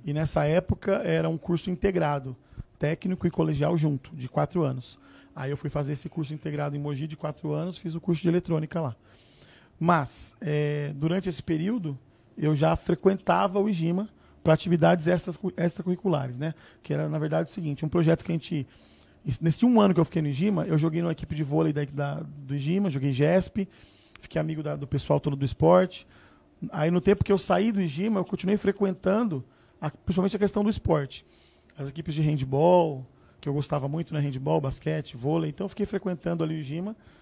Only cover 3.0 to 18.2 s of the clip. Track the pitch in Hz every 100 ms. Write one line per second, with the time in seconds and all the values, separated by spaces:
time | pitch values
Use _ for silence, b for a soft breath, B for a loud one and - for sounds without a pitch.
3 | 185 185 170 - 160 143 147 170 156 135
4 | - 156 127 - 151 175 143 127 - -
5 | B B B - 135 143 147 143 139 147
6 | 165 - 143 156 156 147 147 147 147 135
7 | 156 156 156 - 151 151 175 165 170 160
8 | - 170 175 175 175 156 156 170 143 -
9 | b b b b b b b _ 165 165
10 | 127 - - - 170 147 147 147 147 143
11 | 160 185 185 156 - 156 180 240 160 135
12 | - b b - 151 147 160 165 - 175
13 | 190 196 - 175 196 196 208 175 165 180
14 | 214 - b b 165 160 175 170 165 175
15 | 160 175 - 151 185 - 170 - 180 175
16 | 196 147 127 123 156 - B B - 147
17 | 156 156 151 160 170 - 160 139 156 175
18 | 160 165